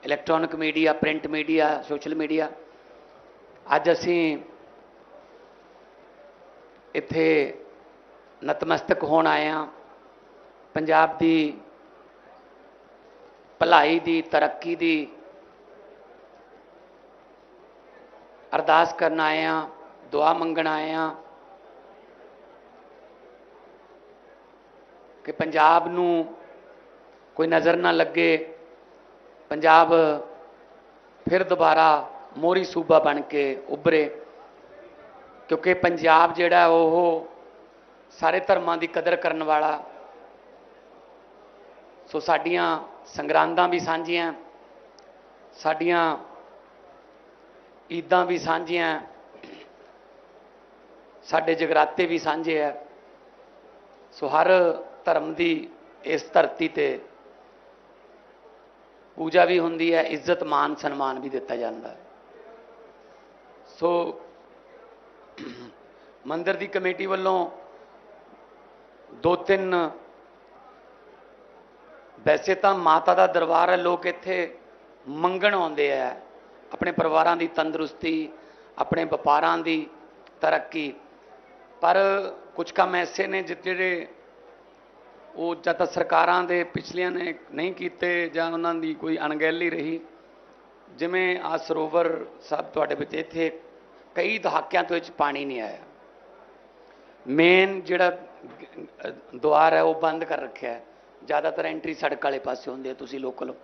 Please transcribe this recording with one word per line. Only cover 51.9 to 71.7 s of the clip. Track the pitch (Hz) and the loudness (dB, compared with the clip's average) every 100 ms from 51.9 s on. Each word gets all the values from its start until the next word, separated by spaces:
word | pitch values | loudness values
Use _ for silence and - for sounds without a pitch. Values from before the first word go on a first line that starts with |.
| - 175 | 2 0
ਵੀ | 165 | 0
ਸਾਂਝੇ | 156 156 165 156 | -2 -4 -2 -2
ਆ। | 147 - - - - - - - - - - - - - - - | -2 -4 -16 -20 -20 -20 -20 -20 -20 -20 -20 -20 -20 -20 -20 -8
ਸੋ | 143 | -2
ਹਰ | 147 175 185 175 160 - - - | 2 4 6 4 0 -8 -8 -2
ਧਰਮ | 160 156 | 0 -2
ਦੀ | 160 170 160 - - - - | -2 0 0 -4 -18 -20 -16
ਇਸ | - 156 - | -6 -6 0
ਧਰਤੀ | - - - 160 | 2 2 0 -4
ਤੇ | - 143 127 - - - - - - - - _ - - - _ - - - - _ _ _ - - | -2 -2 -2 -12 -20 -20 -20 -20 -20 -20 -20 _ -20 -20 -20 _ -20 -20 -20 -20 _ _ _ -20 -10
ਪੂਜਾ | 160 165 175 | 0 4 6
ਵੀ | 180 | 4
ਹੁੰਦੀ | 165 165 165 | 0 -2 2
ਹੈ, | 165 | 2
ਇੱਜ਼ਤ, | 165 156 165 175 | 0 -4 -2 -2
ਮਾਨ, | 165 147 147 151 | 0 0 0 -2
ਸਨਮਾਨ | 151 139 135 131 | -6 -4 -4 -4
ਵੀ | 135 | -8
ਦਿੱਤਾ | 139 135 120 | -8 -6 -6
ਜਾਂਦਾ | 117 113 117 | -6 -8 -14
ਹੈ। | - - - - - - - - - - - - - - - - - - - | -18 -20 -20 -20 -20 -20 -20 -20 -20 -20 -20 -20 -20 -20 -20 -20 -20 -20 -4
ਸੋ | 170 175 170 - - - - - - - - - - - - - - 120 123 - - - - - 127 | -2 0 -4 -8 -18 -20 -20 -20 -20 -20 -20 -20 -20 -20 -20 -18 -16 -16 -20 -20 -20 -20 -20 -20 -10
ਮੰਦਿਰ | 160 170 180 | -6 -4 -4
ਦੀ | 196 | -4
ਕਮੇਟੀ | 196 185 185 190 | -4 -4 -4 -6
ਵੱਲੋਂ | 190 190 185 175 - - - - - - - - - - - - - - - - - | -2 -2 -2 -4 -10 -20 -20 -20 -20 -20 -20 -20 -20 -20 -20 -20 -20 -20 -20 -20 -4
ਦੋ | 165 175 | -2 -2
ਤਿੰਨ, | - 196 190 180 160 - - - - - - - - - - - - - - - - - - | 0 0 2 -2 -2 -6 -20 -20 -20 -20 -20 -20 -20 -20 -20 -20 -20 -20 -20 -20 -20 -20 -20